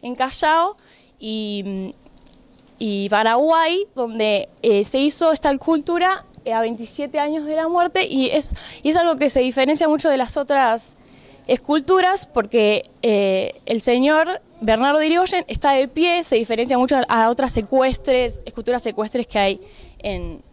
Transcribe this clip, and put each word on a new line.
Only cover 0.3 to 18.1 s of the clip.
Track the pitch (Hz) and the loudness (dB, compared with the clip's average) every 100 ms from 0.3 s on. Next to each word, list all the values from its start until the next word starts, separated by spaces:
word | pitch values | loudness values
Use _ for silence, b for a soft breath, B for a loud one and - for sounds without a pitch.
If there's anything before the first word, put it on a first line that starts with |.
| - 311 320 349 427 b b b _ | -2 0 2 0 -4 b b b _
y, | 220 220 214 202 196 190 190 - - - - - _ _ _ _ | -8 -6 -6 -6 -6 -8 -8 -12 -20 -20 -20 -20 _ _ _ _
y | 226 202 196 | -6 -4 0
Paraguay, | 208 220 233 302 330 320 349 403 | 0 2 2 2 2 2 0 -4
donde, | - 240 226 214 208 190 - | -6 -6 -2 0 0 -2 -4
eh, | 233 202 | 0 2
se | 208 262 | 2 0
hizo | 285 - 330 | 0 2 0
esta | 311 302 | 2 0
escultura, | 269 - 320 294 349 359 381 - - - | -2 0 -2 0 0 0 -2 -6 -14 -4
eh, | |
a | 226 | -2
veintisiete | 226 226 226 - 285 294 | -2 -4 -12 -8 -6 -4
años | 294 311 | -2 -4
de | 294 | -4
la | 311 320 | -4 -2
muerte, | 349 349 381 - | 0 0 0 -2
y | 269 254 | 0 0
es, | - - B B B | 0 -4 B B B
y | 285 | 0
es | 330 | 2
algo | 339 294 | 2 2
que | 285 | 2
se | 262 | 2
diferencia | 254 254 262 302 320 | 0 2 0 2 2
mucho | 302 330 | 2 2
de | 277 | 0
las | 247 - | 0 -4
otras | 285 277 254 226 - - B B B B - | 0 2 2 0 -4 -20 B B B B -4
esculturas, | 247 - 302 277 370 359 381 - | -4 0 -2 2 2 4 0 -2
porque, | - 214 233 214 208 - _ | -4 0 2 2 2 -2 _
eh, | 240 208 196 190 - - - | 0 2 2 0 -2 -8 -4
el | 226 | -2
señor | 226 247 269 311 330 370 _ - | 2 2 4 4 2 -2 _ -8
Bernardo | 220 220 262 294 | 0 2 2 2
de | 311 | 2
Irigoyen | 339 370 370 - | 2 2 -2 -4
está | 226 285 | -2 2
de | 277 269 | 2 0
pie, | 285 349 349 | 0 0 0
se | 330 226 | 0 -2
diferencia | 226 226 240 254 | 0 -2 0 2
mucho | 254 277 | 2 2
a, | 247 233 | 2 2
a | 226 | 2
otras | 240 269 | 2 -2
secuestres, | - 208 262 262 262 - | -2 0 2 2 0 0